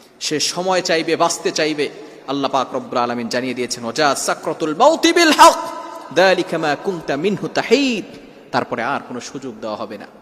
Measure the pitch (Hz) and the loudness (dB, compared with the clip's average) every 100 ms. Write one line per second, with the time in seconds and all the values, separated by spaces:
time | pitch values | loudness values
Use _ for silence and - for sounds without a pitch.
0 | - _ - 151 - 175 185 185 180 165 | -20 _ -4 -2 -2 -2 0 0 2 0
1 | 160 147 165 - 190 - 156 151 135 - | 0 0 0 0 -4 0 -2 0 -4 -6
2 | - - - 139 135 139 123 131 123 127 | -18 -18 -8 -4 0 0 -2 -6 -4 -2
3 | 120 120 117 123 127 123 120 - 117 117 | -2 -2 -4 -4 -4 -4 -6 -6 -6 0
4 | 147 131 - 170 175 151 156 151 269 320 | 0 0 -2 -4 -4 -4 -4 4 4 6
5 | 320 339 330 294 330 - - - - - | 4 4 4 8 8 8 -2 -10 -12 -14
6 | - 139 185 180 170 165 160 143 196 175 | -2 4 4 4 0 -2 -2 -2 -4 -6
7 | 156 143 190 196 151 - - 240 269 220 | -4 -2 -2 -2 -2 -4 2 2 2 -2
8 | - - - - - 127 117 120 117 139 | -6 -16 -20 -20 -4 -4 -2 -4 -4 -4
9 | - 123 - 143 131 110 110 104 107 104 | -6 -12 -12 -12 -12 -10 -8 -8 -8 -12
10 | 90 - | -16 -20